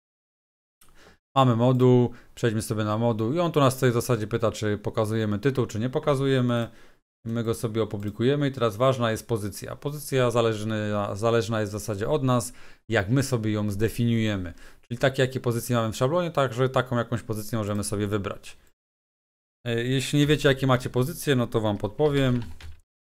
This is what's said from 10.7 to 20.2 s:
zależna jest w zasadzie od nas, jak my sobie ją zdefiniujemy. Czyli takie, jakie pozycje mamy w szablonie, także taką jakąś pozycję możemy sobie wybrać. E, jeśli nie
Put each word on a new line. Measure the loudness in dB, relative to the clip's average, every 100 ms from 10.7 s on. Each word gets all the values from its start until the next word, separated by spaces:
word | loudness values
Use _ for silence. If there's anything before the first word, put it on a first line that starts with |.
| -2 -2 -2 -2
zależna | 0 2 2 2 -2
jest | -2
w | -4
zasadzie | -6 -4 -2
od | 0
nas, | 2 0 -2 -10 -18 -16 -2
jak | 0 2
my | 0
sobie | 2 0 0
ją | 0 -2
zdefiniujemy. | 0 -2 0 0 2 0 -2 -4 -12 -20 -20 -12
Czyli | -2
takie, | 0 2
jakie | 0 0
pozycje | -2 -2 0 0
mamy | 0
w | 0
szablonie, | 0 0 0
także | 0 0 0 0
taką | 0 0 -2
jakąś | -2 -4
pozycję | -4 -8 -4 -4
możemy | -2 -2
sobie | -2 -2 -2
wybrać. | -2 -4 -8 -14 -20 _ _ _ _ _ _ _ _ _ _ -4
E, | -2
jeśli | 0 -2 0
nie | 2